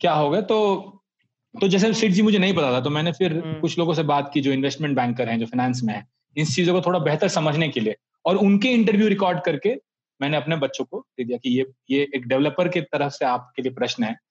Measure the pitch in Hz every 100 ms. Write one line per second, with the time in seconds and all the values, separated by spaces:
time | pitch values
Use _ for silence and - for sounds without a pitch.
0 | 175 151 143 175 190 220 208 190 190 -
1 | _ _ _ _ _ - 196 190 220 220
2 | 220 180 220 202 185 175 139 123 123 151
3 | 170 165 185 160 160 156 160 170 170 160
4 | 151 143 143 151 135 135 135 - 151 131
5 | 123 120 117 113 113 127 127 123 113 104
6 | - _ _ - 156 185 175 180 180 180
7 | 151 151 196 180 156 147 156 123 107 104
8 | _ _ 165 190 202 202 254 247 190 196
9 | 220 196 185 180 175 151 202 262 - _
10 | _ _ 139 151 139 165 135 - 131 208
11 | - - 117 120 131 127 135 - - 139
12 | 143 139 123 131 147 143 175 175 156 147
13 | 143 - 135 123 - - 127 127 120 -
14 | 110 113 _